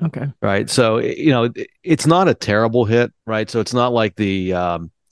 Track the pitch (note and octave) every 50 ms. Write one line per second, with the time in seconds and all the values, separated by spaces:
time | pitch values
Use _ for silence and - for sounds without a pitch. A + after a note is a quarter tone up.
0 | E3+ D#3 - - C#3+ C#3+ - - - G#2 G2 G2+ A2 - - - A#2+ A2+ A2 A#2
1 | - - - - C#3+ D#3 C3 A#2+ A2+ A#2+ A2+ - - - _ _ - F3+ D#3+ -
2 | - D3+ E3 F3+ F#3+ E3 A2+ - - - G#2 G#2+ A2+ A2+ A2+ B2 A#2 G#2 A2+ A#2+
3 | A#2+ A#2+ - _ - A2 A2 A2 A2 - - A#2 G#2 - B2 B2 A#2+ B2 A#2+ A#2
4 | A2 G#2 - - G#2+ G2 F#2+ F#2+ F#2 F#2 F#2 F2 F2+ F2 E2+ E2 E2+ D#2+ _ _
5 | _ -